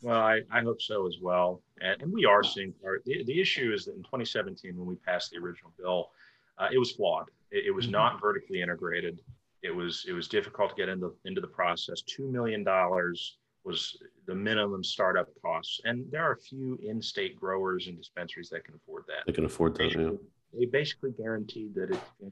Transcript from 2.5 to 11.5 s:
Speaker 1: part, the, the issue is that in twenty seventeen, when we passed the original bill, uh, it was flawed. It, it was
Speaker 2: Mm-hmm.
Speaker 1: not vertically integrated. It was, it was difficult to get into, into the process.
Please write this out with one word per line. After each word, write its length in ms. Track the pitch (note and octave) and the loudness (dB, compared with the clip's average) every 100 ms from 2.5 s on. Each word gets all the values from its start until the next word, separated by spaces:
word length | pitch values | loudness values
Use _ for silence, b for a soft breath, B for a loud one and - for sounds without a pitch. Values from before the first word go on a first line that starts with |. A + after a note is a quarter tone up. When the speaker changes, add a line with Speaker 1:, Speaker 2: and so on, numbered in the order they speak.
| G2+ F#2+ - | 0 -6 -8
Speaker 1:
part, 200 | F#2+ - B2 | -4 -4 -2
the, 180 | - | -4
the 160 | A#2+ E3 | 0 0
issue 320 | F#3+ - A#2+ | 2 2 0
is 140 | G2+ G2+ | 0 -4
that 100 | F#2+ | -12
in 60 | |
twenty 240 | F2 B2+ A2+ | -8 -6 -2
seventeen, 500 | A2 F#2+ F#2 F#2+ F2+ | -2 -4 -6 -10 -8
when 100 | F2+ | -6
we 100 | F2 | -6
passed 340 | - F2 - | -2 -2 -4
the 80 | E2+ | -8
original 340 | F2+ E2+ E2+ - | -8 -10 -18 -8
bill, 320 | F2+ F2+ - b b b b - | 0 0 0 b b b b -2
uh, 100 | - | 2
it 60 | C3 | 4
was 160 | A#2+ | 2
flawed. 380 | - F#2 D#2+ E2 _ _ | 2 2 2 -4 _ _
It, 180 | G2+ G2 | -2 0
it 20 | |
was 160 | A2 A#2+ | 0 2
Speaker 2:
Mm-hmm. 60 | |
Speaker 1:
not 280 | G2+ A#2 - | 4 4 4
vertically 400 | G#2 G2 - F#2 | 0 0 -2 -4
integrated. 600 | F2 E2+ F2+ F2 F2 E2+ - - _ _ | -2 -2 -2 -2 -4 -8 -16 -20 _ _
It 120 | F2+ | -6
was, 300 | F2 F2 E2+ F#2 | -4 -4 -6 -6
it 60 | |
was 160 | F2 D#2+ | -6 0
difficult 420 | G#2+ G2 - G2 | 0 0 0 0
to 60 | - | 2
get 140 | F#2 | -2
into, 240 | F#2 F2+ - | -2 -4 -8
into 160 | F#2 F#2+ | -6 -6
the 60 | |
process. 560 | F2 | -6